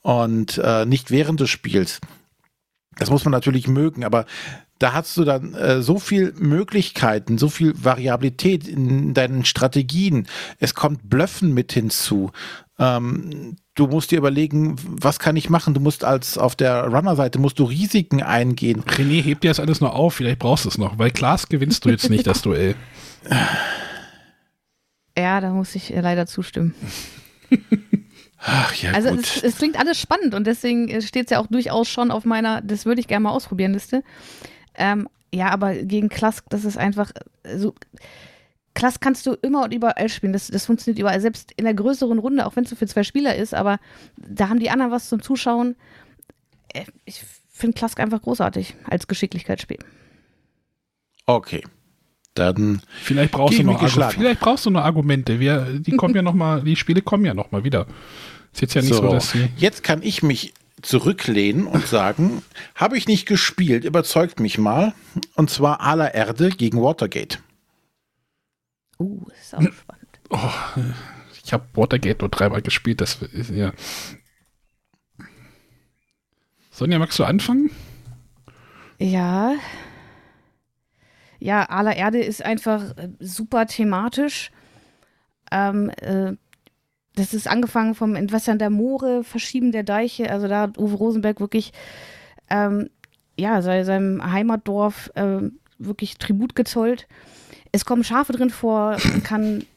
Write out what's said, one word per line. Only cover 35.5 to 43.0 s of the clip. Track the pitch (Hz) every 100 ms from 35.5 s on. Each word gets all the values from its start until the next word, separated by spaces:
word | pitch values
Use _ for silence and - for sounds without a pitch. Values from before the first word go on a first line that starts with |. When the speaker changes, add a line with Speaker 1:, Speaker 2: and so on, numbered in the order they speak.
| 196 196
Speaker 3:
gegen | 175 190 208 208
Klask, | - 220 - _
das | 208 208
ist | 202
einfach, | 196 202 202 - - _
äh, | - 117
so, | - - - - - - - _ _ _ _ -
Klask | 247 247
kannst | 277 269 -
du | -
immer | 269 277
und | 226
überall | 240 233 - 220
spielen. | - 196
Das, | 196 -
das | 196 -
funktioniert | 233 - 214
überall, | 202 190
selbst | 226 226 - -
in | 226
der |
größeren | 208 214 269 254 226
Runde, | 233 277 -
auch | -
wenn's | 247
nur | 240
für | 208
zwei | -